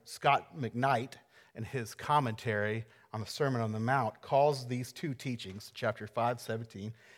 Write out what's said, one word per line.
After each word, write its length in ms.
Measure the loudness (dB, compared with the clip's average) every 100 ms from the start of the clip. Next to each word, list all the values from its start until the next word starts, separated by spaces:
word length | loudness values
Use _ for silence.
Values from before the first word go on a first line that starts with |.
Scot 540 | -16 -2 4 4 2 -6
McKnight, 560 | -4 0 2 2 0 -10 _ -20 -18
in 100 | -10
his 300 | -6 -4 -6
commentary 920 | -8 2 4 4 -2 -2 0 0 -2 -6 -14 _
on 80 | -8
the 60 | -6
Sermon 340 | -2 0 2
on 120 | 0
the 80 | 0
Mount, 400 | 2 2 2 -4
calls 460 | 2 6 6 4 -2
these 260 | -4 -4
two 220 | -6 -6
teachings, 560 | -4 -4 -6 -6 -10 -12
chapter 320 | -2 -2 -2 -4
five 340 | 0 0 0
seventeen 520 | -4 -6 -6 -8 -8 -10 -16